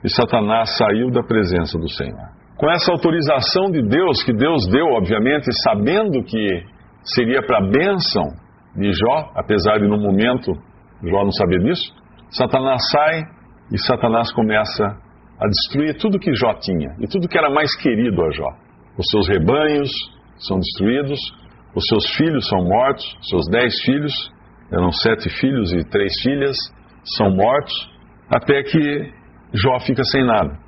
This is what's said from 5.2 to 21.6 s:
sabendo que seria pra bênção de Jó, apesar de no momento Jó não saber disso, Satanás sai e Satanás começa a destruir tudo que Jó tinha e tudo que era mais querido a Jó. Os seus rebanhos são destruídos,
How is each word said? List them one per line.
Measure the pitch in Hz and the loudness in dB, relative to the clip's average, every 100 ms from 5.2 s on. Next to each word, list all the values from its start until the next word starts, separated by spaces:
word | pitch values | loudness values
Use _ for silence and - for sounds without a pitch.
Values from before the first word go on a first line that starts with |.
| 117 147 135 113 | 2 0 -2 0
sabendo | 131 107 107 190 220 135 | 0 2 2 0 0 -2
que | - 113 104 90 87 - - - | -2 -2 -2 -2 -6 -20 -20 -20
seria | - - 117 131 | -4 -2 0 0
pra | - 113 | 0 0
bênção | 95 123 185 196 - 104 73 67 - _ _ - | 2 2 2 0 -2 -2 -4 -8 -20 _ _ -4
de | 101 | -2
Jó, | 85 113 - - - | 0 2 0 -2 -8
apesar | - 104 87 107 | 0 2 4 2
de | 101 | 2
no | 104 | 2
momento | 101 95 117 127 123 - - - - - | 2 2 2 0 -2 -6 -10 -20 -20 -12
Jó | 85 98 | -2 0
não | 101 | 0
saber | - 95 90 | 0 2 2
disso, | 107 175 - - - - - | 2 0 -6 -12 -20 -20 -16
Satanás | - 127 135 131 127 - | -4 0 0 0 0 2
sai | 147 151 160 160 - - - - | 2 2 0 -6 -14 -20 -20 -8
e | 104 | -6
Satanás | - 120 117 117 117 | -2 0 2 0 0
começa | - 110 107 107 - 104 101 - - - - | 0 0 2 0 -2 -4 -4 -18 -20 -20 -4
a | 107 | -2
destruir | 101 - 139 151 151 | 0 -2 -2 -2 -2
tudo | 220 196 | 0 0
que | 185 | 0
Jó | 120 120 | 0 0
tinha | 104 - 87 71 - | 0 -2 -4 -4 -8
e | 107 | -4
tudo | 202 170 | -2 0
que | 175 | 0
era | 151 | 2
mais | 143 147 - | 2 0 0
querido | - 110 120 90 | 0 2 0 2
a | 82 | 0
Jó. | 71 69 - _ - - - | -2 -8 -8 _ -20 -16 -6
Os | 95 | 0
seus | 107 90 | 0 2
rebanhos | 98 80 139 151 147 139 - - - - - - | 2 2 2 2 0 -2 -6 -12 -16 -20 -18 -4
são | 95 | -4
destruídos, | 87 - 98 131 139 143 - - - - | -4 -2 0 0 -2 -6 -8 -16 -20 -20